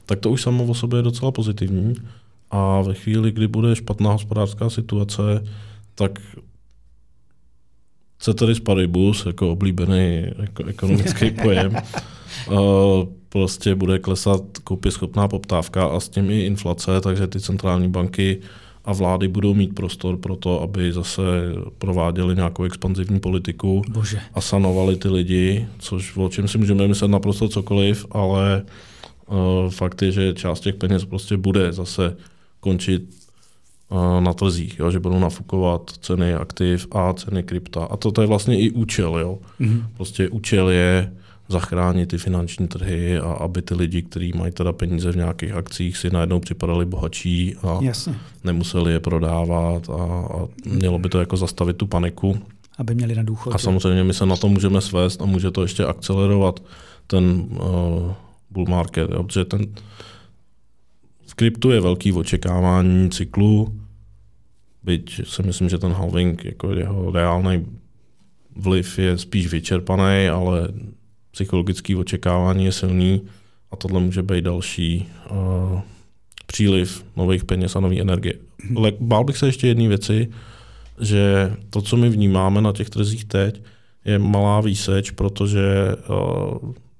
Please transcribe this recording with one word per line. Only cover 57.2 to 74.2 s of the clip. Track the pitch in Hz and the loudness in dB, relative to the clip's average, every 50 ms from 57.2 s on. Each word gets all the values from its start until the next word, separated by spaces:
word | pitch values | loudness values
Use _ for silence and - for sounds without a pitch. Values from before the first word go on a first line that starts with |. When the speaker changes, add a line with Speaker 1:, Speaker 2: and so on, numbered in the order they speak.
| 90 90 90 87 85 - | 4 4 4 2 0 -4
Speaker 1:
eh, | 85 85 85 90 90 87 87 85 85 85 87 90 95 - - - - _ _ - | -6 -4 -2 -2 0 0 0 0 0 -2 -2 -4 -6 -8 -12 -20 -20 _ _ -10
bull | 98 92 87 82 | -4 -4 0 0
market, | 90 87 82 - - 82 80 82 | 2 0 0 -2 -2 -4 -2 -2
jo, | 85 85 | -2 -4
protože | 90 104 - 95 90 | -4 -2 -2 -2 -2
ten, | - - 101 101 104 104 - - - - - - - - - - - - - - _ - - - - - - - - - - - - _ _ - | 0 -2 -4 -4 -4 -8 -16 -20 -20 -20 -20 -20 -20 -20 -20 -20 -20 -20 -20 -20 _ -20 -20 -20 -20 -20 -20 -20 -20 -20 -20 -20 -20 _ _ -20
v | - - | -16 -2
kryptu | - 117 113 117 117 127 131 | 0 0 2 2 2 2 4
je | 123 107 | 4 4
velký | 90 87 90 90 - 101 | 4 2 0 2 2 0
očekávání | 90 85 80 - 92 87 - 90 87 90 90 92 92 92 90 92 92 92 92 87 | 0 0 0 -2 -2 -2 0 0 0 2 2 4 4 4 4 4 6 4 4 2
cyklu, | - - - - - 101 104 107 107 107 107 104 - - - - - - - - - - - - - - - - - - - - _ _ | 0 -2 -6 -4 0 2 4 6 6 4 2 0 -4 -10 -12 -18 -20 -20 -20 -20 -20 -20 -20 -20 -20 -20 -20 -20 -20 -20 -20 -20 _ _
byť | - 90 87 82 - - - - - - | -2 0 0 0 -2 -8 -10 -10 -10 -8
si | - - | -4 -2
myslím, | 101 95 85 - 92 87 | -2 -2 0 0 0 0
že | 90 82 | 0 0
ten | 95 90 | 0 0
halving, | 87 92 92 87 87 87 90 87 85 85 - | 0 0 -2 0 0 2 2 2 0 -2 -6
jako | - - - - 98 | -12 -10 -6 -4 -4
jeho | 95 87 92 95 101 95 90 90 | -2 -2 -2 -2 -2 -2 -2 -2
reálný | 87 85 87 87 87 90 92 92 92 87 82 - - - - - - - _ _ - _ - - _ _ _ _ - | 0 2 2 2 2 2 2 2 2 0 -2 -4 -12 -16 -20 -20 -20 -20 _ _ -20 _ -20 -20 _ _ _ _ -12
vliv | - 92 90 92 92 90 - - 95 | -4 0 2 2 2 0 -2 -2 0
je | 95 90 90 92 | 0 0 0 -2
spíš | - - - 98 87 80 | -4 -2 -2 0 0 0
vyčerpaný, | 82 78 - - 95 87 - - 95 95 95 98 98 98 98 87 | -2 -4 -2 -2 -2 -2 0 0 0 2 4 4 4 4 2 2
ale | 80 92 90 90 90 85 85 - 104 107 - - - - - - - - _ - | 2 0 0 0 0 0 -2 -4 -6 -10 -12 -14 -16 -18 -20 -20 -20 -20 _ -20
psychologický | - - 98 - 95 87 87 95 87 - - - 98 | -6 -6 -4 0 0 0 0 0 -2 -4 -2 -2 -2
očekávání | 90 95 - 95 85 - 90 87 90 90 92 90 95 95 | -2 -2 -2 -4 -2 0 0 2 2 2 2 2 2 2
je | 95 | 0
silný | 92 - 95 92 92 92 90 92 98 101 98 - - - - - - - - - | 0 0 0 0 2 4 4 4 2 2 -2 -6 -20 -20 -20 -20 -20 -20 -18 -18
a | - | -14
tohle | - - 92 92 92 | -10 -6 -2 0 0
může | 90 92 90 95 | 0 0 0 -2